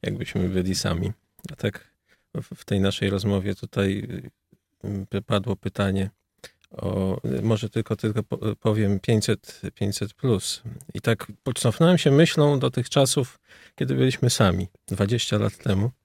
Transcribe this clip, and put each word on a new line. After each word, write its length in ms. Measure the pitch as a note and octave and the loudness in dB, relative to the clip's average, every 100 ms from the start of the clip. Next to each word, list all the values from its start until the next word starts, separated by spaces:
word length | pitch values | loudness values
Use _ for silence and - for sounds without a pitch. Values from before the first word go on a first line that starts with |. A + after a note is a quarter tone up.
jakbyśmy 480 | - G2+ - G2 F2+ | -4 -4 -4 -2 0
byli 260 | F#2 F#2 F#2 | 0 0 -2
sami. 360 | - E2+ F#2+ G#2 _ _ - | -2 -2 -2 -6 _ _ -18
A 40 | - | -6
tak 320 | A2 - _ _ _ _ _ | -4 -6 _ _ _ _ _
w, 220 | - - - | -12 -10 -14
w 100 | - | -4
tej 140 | G2+ | 0
naszej 300 | G2 - G2+ | 0 0 0
rozmowie 460 | G2 G#2 G2+ F#2+ F#2+ | 0 0 0 -2 -6
tutaj, 520 | - - G2 G2 G#2+ F2+ - _ _ _ _ _ | -6 0 0 0 -6 -10 -12 _ _ _ _ _
y, 340 | G2+ G2+ G2 G2+ | -8 -6 -4 -6
y, 40 | |
padło 340 | - G#2 G#2+ G2 | -2 -2 -2 -4
pytanie 540 | - - G2+ F#2+ F#2+ _ _ _ - _ _ | -6 -2 0 0 -4 _ _ _ -20 _ _
o, 500 | - - G2 F#2+ F#2+ - C3 | -8 -4 -2 -2 -2 -4 -2
może 260 | G#2+ A2 A2 | 0 0 -2
tylko, 260 | - A2 A2 | -4 -4 -4
tylko 280 | A2 A2 | -2 -4
po-, 320 | G#2+ - G#2+ G2+ | -6 -4 -4 -2
powiem 440 | - G#2+ G#2 G2+ | 0 2 2 0
pięćset, 640 | - A2 G#2+ G#2+ - - - - | 2 2 2 -2 -4 -12 -12 -4
pięćset 380 | G2+ G2 G2+ | -4 -4 -8
plus. 500 | - C3+ G2+ - - A2+ - - | -4 0 0 0 -8 -10 -16 -12
I 80 | - | -6
tak 260 | - A2 - G#2 | -2 -2 -4 -10
pocofnąłem 540 | - B2+ A#2+ A2 E3 F3+ | -6 0 0 4 4 6
się 140 | D3+ | 6
myślą 480 | C#3 E3 - D3 C#3+ | 6 6 4 2 4
do 120 | C3 | 0
tych 180 | B2+ A#2+ | -2 0
czasów, 500 | - C3+ - B2 - _ - - - | 2 4 2 -2 -8 _ -20 -20 -6
kiedy 200 | B2+ C3 | -2 2
byliśmy 340 | C3 B2+ B2+ | 2 4 0
sami, 380 | - G2+ F2+ F#2 _ - | 4 4 2 -4 _ -8
dwadzieścia 500 | F#2+ G2+ A#2 - G#2 | -2 0 0 0 0
lat 200 | G#2+ - | 0 -2
temu. 340 | - G2 A2 - | -2 0 0 -4